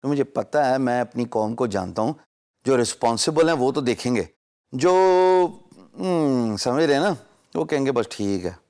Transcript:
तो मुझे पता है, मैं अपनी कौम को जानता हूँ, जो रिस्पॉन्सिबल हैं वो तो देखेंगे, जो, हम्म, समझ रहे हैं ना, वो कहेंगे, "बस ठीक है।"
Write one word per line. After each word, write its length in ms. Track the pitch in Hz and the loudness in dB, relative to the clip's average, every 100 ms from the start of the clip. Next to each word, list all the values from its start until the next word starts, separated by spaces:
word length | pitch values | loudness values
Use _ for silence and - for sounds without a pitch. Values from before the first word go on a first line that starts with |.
तो 60 | 135 | -2
मुझे 160 | 143 | -2
पता 400 | 139 - 110 151 | -2 -4 -2 0
है, 140 | 139 131 | 2 0
मैं 220 | 127 123 | 0 0
अपनी 240 | 120 120 | -2 -6
कौम 300 | 120 113 107 | -4 -2 -2
को 120 | 113 123 | -2 -2
जानता 360 | 98 92 90 | -2 -4 -4
हूँ, 120 | 113 151 _ _ _ _ 123 | -4 -4 _ _ _ _ 0
जो 100 | 131 | 0
रिस्पॉन्सिबल 720 | 117 - 117 117 - 156 165 | 0 -2 -2 0 0 2 2
हैं 100 | 160 | 2
वो 160 | 127 | 0
तो 80 | 139 | 0
देखेंगे, 480 | 127 113 123 120 87 _ _ _ _ | -2 -2 -2 -2 -4 _ _ _ _
जो, 180 | 131 165 185 190 185 185 185 175 - _ - - - | -2 2 4 4 4 4 4 2 -4 _ -20 -20 -8
हम्म, 580 | 185 170 147 131 117 104 | -2 0 0 0 -2 -2
समझ 260 | - 131 | -2 0
रहे 140 | 160 143 | 2 2
हैं 60 | |
ना, 140 | 190 139 - _ _ - | 0 -4 -10 _ _ -8
वो 80 | |
कहेंगे, 260 | 160 147 135 | -4 -2 0
"बस 160 | 123 110 | -2 -4
ठीक 320 | - 101 98 | -4 -4 -4
है।" 140 | 87 87 _ | -6 -10 _